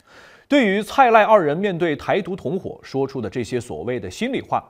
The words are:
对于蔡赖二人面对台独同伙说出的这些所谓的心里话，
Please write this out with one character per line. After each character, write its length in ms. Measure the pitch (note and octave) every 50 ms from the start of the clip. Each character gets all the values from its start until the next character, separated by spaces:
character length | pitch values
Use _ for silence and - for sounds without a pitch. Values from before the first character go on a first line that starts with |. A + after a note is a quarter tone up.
| _ _ - - - - - _ _
对 200 | _ C#4 D4 B3+
于 160 | D4 F#3+ G#3+
蔡 280 | G#3 - - C#4 C4 A#3
赖 140 | A3+ A3 G3+
二 200 | G3 A3 G#3 D#3+
人 100 | C#3+ D3
面 220 | F3+ G3+ G#3 F3
对 180 | D#3 F3 E3 D3
台 280 | - - - D3 G3+
独 120 | F3+ F3 F#3+
同 240 | - - - F3 F#3+
伙 220 | - - - -
说 240 | - - - C3+ C#3
出 140 | C3 - C3
的 80 | G#2+ G2
这 160 | - B2 -
些 160 | - B2+ A#2+
所 220 | A2+ - E2+ D2+
谓 180 | F2 A#2+ B2+ A#2
的 100 | F#2+ F#2
心 220 | - - A3 C4
里 80 | B3+ D3+
话， 240 | - - C3+ A2 -